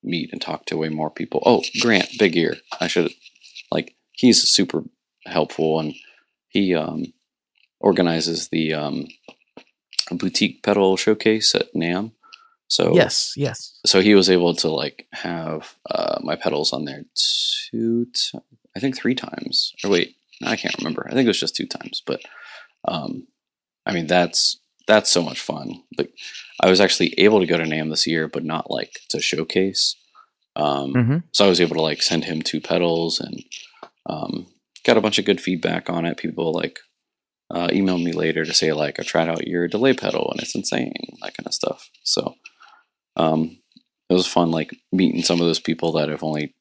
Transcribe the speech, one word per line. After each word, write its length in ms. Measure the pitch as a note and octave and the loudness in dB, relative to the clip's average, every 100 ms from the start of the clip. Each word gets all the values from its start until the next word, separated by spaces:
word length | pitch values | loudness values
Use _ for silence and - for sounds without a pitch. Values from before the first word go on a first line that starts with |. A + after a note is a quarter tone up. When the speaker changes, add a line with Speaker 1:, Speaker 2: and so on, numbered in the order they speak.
Speaker 1:
meet 260 | - E2+ - | -4 -6 -6
and 100 | E2 | -10
talk 240 | - D#2 - | -8 -8 -6
to 100 | D#2+ | -4
way 100 | D#2+ | -4
more 200 | D#2 D#2 | -4 -6
people. 320 | - E2 - - | -6 -6 2 4
Oh, 180 | A#2 - - | 4 2 -2
Grant 260 | A#2+ G#2 - - | 2 2 0 2
Big 200 | G2+ E2+ | 2 4
Ear. 180 | D#2+ D#2 _ - | 0 -2 _ -6
I 80 | F2 | -2
should, 240 | - E2 - - _ - - - | 0 0 -4 -20 _ -20 -20 -6
like, 240 | - - _ _ | -6 -6 _ _
he's 280 | - B2+ A2+ - | 2 6 6 4
super 360 | - F#2 D#2+ D#2 _ _ _ - | 2 2 -2 -6 _ _ _ -4
helpful, 540 | D#2+ D2+ - D#2+ D#2+ | -2 -2 0 0 2
and 140 | D#2 C#2 - _ _ _ _ | -2 -8 -18 _ _ _ _
he, 260 | A2 G2 E2+ | 0 2 2
um, 300 | D#2+ D#2 - _ _ _ _ _ _ _ | 0 -6 -10 _ _ _ _ _ _ _
organizes 680 | G2+ F#2 F2 E2 D#2+ E2 - | 2 4 4 2 -2 -4 -4
the, 240 | D#2+ D#2 | -2 -2
um, 340 | D#2 D2 C#2+ - - - _ _ - _ _ _ - - | -2 -4 -6 -8 -16 -20 _ _ -20 _ _ _ -6 -4
boutique 520 | F2 F#2+ - G#2 - | -4 -4 0 0 0
pedal 320 | - G2+ F#2+ F#2+ | 0 4 4 4
showcase 580 | - G#2+ A2+ A2 G#2+ - | 2 2 2 2 2 0
at 200 | - - | -2 -2
nam. 380 | E2 F2+ A2 _ _ - _ _ _ | -2 -2 -6 _ _ -20 _ _ _
So 260 | - - F3 | 0 4 4
Speaker 2:
Yes, 380 | B2 - - - | 4 0 -4 -4
yes. 440 | C#3 - - _ - | -4 -4 -14 _ 2
Speaker 1:
so 140 | F#2+ | 4
he 140 | G2 G#2 | 6 6
was 140 | F#2+ | 6
able 240 | F#2 F2 E2 | 4 4 2
to, 140 | E2 | -2
like, 380 | D#2 D2 - - | -2 -6 -10 -18
have, 640 | - - E2+ E2 D#2+ - - - | -12 -8 -8 -6 -8 -10 -20 -6
uh, 300 | - - - | -4 -2 -4
my 120 | - D2+ | -4 -4
pedals 340 | - D2 - | -2 0 -2
on 140 | C2 D2+ | -2 -6
there 180 | C#2 - - - - - - - | -10 -10 -4 -2 -2 -2 -6 -6
two 340 | A2+ A2+ A#2 A#2+ | -4 0 0 -2
ti-, 260 | - - - _ _ _ - | -4 -6 -8 _ _ _ -4
I 40 | |
think 160 | C3+ B2+ | -4 -2
three 180 | - C3 | -2 -2
times. 580 | - - - - - - | -4 -10 -4 -2 -4 -4
Or 60 | G#2 | 0
wait, 260 | F#2 - _ _ - | 2 0 _ _ -8
I 120 | - A2 | -4 -4
can't 220 | - - | -4 -4
remember. 300 | - - - | -4 -6 -2
I 40 | |
think 120 | B2 B2 | 2 2
it 40 | |
was 100 | F#2+ | 2
just 160 | - - | -2 -4
two 120 | - | -8
times, 340 | - - - - | -8 -10 -12 -8
but, 160 | - - - - - - _ - | -8 -8 -20 -20 -20 -20 _ -6
um, 400 | E2+ - - - _ _ _ _ _ - | -4 -8 -10 -14 _ _ _ _ _ -4
I 80 | |
mean, 140 | - - | -4 2
that's, 500 | F2+ - - - - _ _ - | 2 2 0 -2 -2 _ _ 4
that's 240 | G#2+ - | 4 4
so 100 | - | 0
much 160 | D#2+ - | 0 -6
fun. 440 | - D#2 C2+ - _ - | -8 -8 -8 -14 _ -8
Like, 140 | D2 - - - - - | -8 -8 -18 -18 -18 0
I 100 | F#2 | 4
was 120 | F#2 | 6
actually 320 | G2+ - F2+ - | 4 4 0 4
able 200 | G2+ G#2+ | 6 6
to 60 | F2 | 4
go 120 | E2+ | 0
to 80 | D#2+ | 0
nam 240 | D#2 D#2 | -2 -4
this 180 | D#2 - | -2 -2
year, 200 | D#2+ D#2+ | -2 -2
but 160 | - | -6
not, 260 | D#2 D#2+ - | -4 -6 -4
like, 280 | - - - _ | -6 -8 -14 _
to 100 | D#2 | -4
showcase. 760 | - D2 D#2+ - F#2+ F#2+ - - _ - _ _ _ - | -2 -2 0 0 0 0 -2 -4 _ -20 _ _ _ -4
Um, 380 | D2+ C#2+ C#2 | 0 0 0
Speaker 2:
Mm-hmm. 240 | D#2 A#2 D3+ - | 2 2 0 -2
Speaker 1:
so 120 | - G2+ | 2 4
I 40 | |
was 120 | F2 | 4
able 140 | E2+ D#2+ | 2 2
to, 60 | |
like, 200 | D#2+ D2 | -2 0
send 240 | - E2 D#2 | -2 -2 -2
him 160 | D#2+ | -6
two 200 | D2+ D#2+ | -4 -6
pedals 580 | - F2 F2 E2 E2 D#2+ | -2 0 2 2 0 -4
and, 240 | - - - - - _ - _ - | -6 -12 -14 -20 -20 _ -20 _ -10
um, 400 | - - - F2 _ _ - | -8 -6 -8 -10 _ _ -4
got 140 | - A2+ | 2 4
a 40 | |
bunch 180 | G#2 G2+ | 4 0
of 60 | G2+ | 0
good 140 | F#2+ | 0
feedback 480 | - F2+ F2 F2 - | 0 -2 -2 -4 -4
on 160 | F2 E2 | -4 -4
it. 120 | - | -4
People, 340 | E2+ - E2 | -8 -4 -2
like, 280 | D#2+ E2 - _ _ _ _ _ _ _ | -2 -4 -8 _ _ _ _ _ _ _
uh, 160 | F2 F2 | -4 0
emailed 360 | F2+ G2 F2+ | 2 2 2
me 80 | E2+ | -2
later 320 | E2 D#2+ D#2+ | 0 0 0
to 100 | D#2+ - | 0 2
say, 180 | D#2+ | 2
like, 260 | D#2 D2 - | 2 -2 -2
"I 40 | |
tried 260 | - - E2 | -2 0 0
out 180 | E2 - | -2 -2
your 200 | F2 F2 | -2 0
delay 260 | G#2 C3 | 2 2
pedal 380 | B2+ G2 - - | 2 0 -2 -2
and 100 | - | -4
it's 140 | - - | -6 -6
insane," 380 | - - B2 - - - | -4 -4 -4 -6 -12 -14
that 140 | - - | -14 -12
kind 80 | - | -8
of 80 | |
stuff. 380 | - - - - _ | -4 -4 -6 -12 _
So, 320 | - - - - - _ - - _ _ _ - | -2 -2 -2 -8 -20 _ -20 -20 _ _ _ 0
um, 440 | D#2+ D#2+ D#2+ - _ _ _ _ _ | 2 2 0 -6 _ _ _ _ _
it 40 | F2+ | 2
was 100 | F2+ | 2
fun, 220 | - E2+ | 2 2
like, 240 | E2 D2+ - _ | 0 -4 -10 _
meeting 300 | F#2 F2+ - | 2 2 2
some 180 | E2 F2 | 0 2
of 60 | E2+ | 2
those 140 | D#2+ | 0
people 320 | - E2 E2+ | -2 -2 0
that 160 | D#2 D2+ | 0 -2
I've 140 | D2+ | -2
only 320 | D#2 D2+ D2+ _ | -4 -4 -6 _